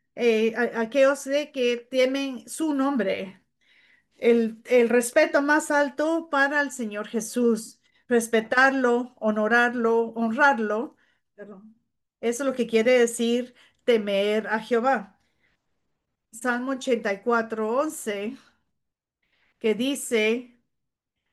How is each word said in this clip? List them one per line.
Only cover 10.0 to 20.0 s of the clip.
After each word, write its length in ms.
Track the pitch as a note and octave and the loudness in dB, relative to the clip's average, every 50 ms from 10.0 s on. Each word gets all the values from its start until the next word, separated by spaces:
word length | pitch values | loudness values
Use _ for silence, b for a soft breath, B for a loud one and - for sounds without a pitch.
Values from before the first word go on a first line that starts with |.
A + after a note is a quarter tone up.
| A#3 A3+ | 0 -2
honrarlo. 880 | A3+ A3+ A#3 A3+ A3 C4+ D4 C#4 C4+ A3+ A3 G#3 G#3 A3 C4 D#4 - _ _ _ _ _ _ _ _ | -4 -4 -4 -2 2 4 4 4 4 2 0 -2 -2 -4 -4 -6 -10 _ _ _ _ _ _ _ _
Perdón. 400 | G#3 G3+ G3+ G#3+ G3 G#3+ - - _ _ _ _ _ _ _ _ _ | -20 -20 -20 -20 -20 -20 -20 -20 _ _ _ _ _ _ _ _ _
Eso 220 | A3 A#3 A#3+ - C#4 | -6 -4 -4 -2 -2
es 40 | C4+ | -4
lo 40 | C4 | -2
que 140 | B3 A#3 | -2 -2
quiere 320 | A3+ A3+ A3 A3 B3+ B3+ B3 | 0 0 2 4 4 4 4
decir 560 | A#3+ A3+ A3+ - A#3 A#3 A#3 B3 B3 B3 b b b b b b _ | 4 2 0 -2 -2 0 0 -2 -2 -6 b b b b b b _
temer 640 | - A#3 A3 G3+ G#3 G3+ G3 G3+ G#3 G#3+ G#3+ G3+ F#3+ | 0 2 2 0 0 -2 0 0 0 0 -2 -2 -2
a 100 | G#3+ A3+ | -4 -4
Jehová. 540 | A3 - B3 A3+ A3+ C4+ C4+ G#3+ G3 - _ _ _ _ _ _ _ _ _ _ _ _ _ _ _ _ _ _ _ _ _ _ _ _ - | -2 -2 -2 0 2 2 0 0 -2 -8 _ _ _ _ _ _ _ _ _ _ _ _ _ _ _ _ _ _ _ _ _ _ _ _ -16
Salmo 400 | - - B3+ A#3+ A#3+ B3 C4+ C4+ | -8 -4 -4 -4 -4 -4 -6 -6
ochenta 420 | B3+ - C4+ A#3+ A3+ A3+ G#3 G3 | -6 -2 -2 -2 -2 -2 -4 -6
y 80 | G3 - | -4 -2
cuatro, 560 | B3 A#3 A#3 A3 A3 A3+ A3 A3 A3 A#3 C4+ | -2 0 0 -2 -4 -6 -6 -4 -2 -2 -2
once, 580 | D4+ D#4 D4 - - A3+ G#3 G3 G#3 A3 C4+ b b b b _ _ _ _ _ _ _ _ _ _ _ _ _ _ _ _ _ _ _ _ _ | -2 -2 -6 -8 -8 -8 -8 -6 -8 -8 -10 b b b b _ _ _ _ _ _ _ _ _ _ _ _ _ _ _ _ _ _ _ _ _
que 160 | - A3 G#3 | -2 -2 -2
dice, 840 | G3+ B3 C4+ C#4+ - | 0 -2 -2 -4 -4